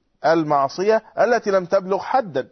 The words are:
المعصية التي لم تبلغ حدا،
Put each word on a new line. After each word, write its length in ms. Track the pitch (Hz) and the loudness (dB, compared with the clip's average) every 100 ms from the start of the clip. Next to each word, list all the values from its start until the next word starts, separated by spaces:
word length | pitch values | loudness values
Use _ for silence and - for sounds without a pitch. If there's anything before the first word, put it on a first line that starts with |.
| _ _ 151 | _ _ 0
المعصية 760 | 165 151 143 139 - 202 220 - - | 0 2 0 0 -2 0 0 -2 -2
التي 320 | 208 233 208 | 0 0 0
لم 140 | 190 175 | -2 0
تبلغ 340 | 196 185 190 | -2 0 -4
حدا، 480 | - 254 208 135 120 | -2 -2 -2 -6 -8